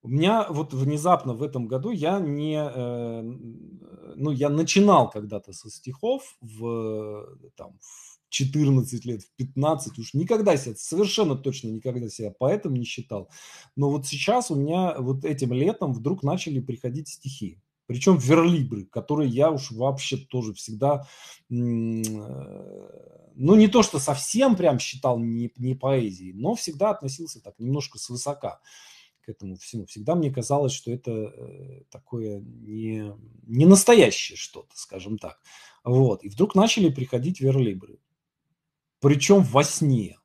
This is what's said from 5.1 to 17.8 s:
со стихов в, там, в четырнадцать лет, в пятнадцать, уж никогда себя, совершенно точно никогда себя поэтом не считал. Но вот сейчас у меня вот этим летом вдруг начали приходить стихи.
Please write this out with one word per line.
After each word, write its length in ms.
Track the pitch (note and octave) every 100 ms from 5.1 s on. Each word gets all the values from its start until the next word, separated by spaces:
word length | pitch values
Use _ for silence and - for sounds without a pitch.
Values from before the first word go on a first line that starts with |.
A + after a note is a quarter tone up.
| G#2+ G#2 G#2 -
со 180 | F#2 A2
стихов 680 | - - C3+ A3 C4+ - _
в, 1000 | A#2 G#2+ A#2 A#2 A2 G#2+ G#2+ G#2 - - -
там, 240 | _ - F#2
в 380 | - - - _ _
четырнадцать 760 | - C3+ D3 C#3+ C3+ G#2+ A#2+
лет, 180 | B2 A2
в 80 | - _
пятнадцать, 600 | C3 - D3 D#3 - -
уж 120 | A2+
никогда 440 | C#3 F3+ A3 G#3 D3
себя, 180 | B2+ G#2+
совершенно 600 | - E3 G3+ A3 F#3 C3+
точно 320 | C#3 B2+ A2
никогда 400 | A2 B2+ B2 A2+
себя 240 | - G#2+ F#2+
поэтом 380 | C3 G#3 F3+
не 100 | B2+
считал. 460 | A#2 - - G#2 G2 - - - - -
Но 140 | C#3
вот 140 | C#3+
сейчас 460 | C3+ C#3 - B3 A#3+
у 60 | C#3+
меня 400 | C#3+ E3+ F#3 D3
вот 260 | B2+ C3+
этим 280 | C#3+ C#3 B2+
летом 400 | B2 D#3 A3 D#3
вдруг 320 | A#2 A#2+ F#3
начали 340 | C#3 F#3 E3 C3+
приходить 480 | C3 A#2 B2 C3+ D3+
стихи. 520 | - C3+ - G2 - _ _